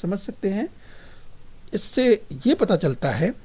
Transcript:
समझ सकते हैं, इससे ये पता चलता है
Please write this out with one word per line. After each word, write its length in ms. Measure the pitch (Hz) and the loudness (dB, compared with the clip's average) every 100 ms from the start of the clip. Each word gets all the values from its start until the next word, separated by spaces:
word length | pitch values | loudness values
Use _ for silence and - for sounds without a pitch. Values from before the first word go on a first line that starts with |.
समझ 180 | 170 196 | -4 -4
सकते 300 | - - 190 | -6 -4 -2
हैं, 180 | 202 339 - - - - - - - - - - | 0 -4 -8 -18 -18 -16 -14 -14 -14 -16 -16 -6
इससे 500 | 202 - - 254 208 - 135 240 | -6 -2 2 6 6 2 0 2
ये 60 | 320 | 4
पता 200 | 190 165 | 4 4
चलता 340 | 151 127 139 | 2 2 0
है 200 | 120 180 - | 2 0 0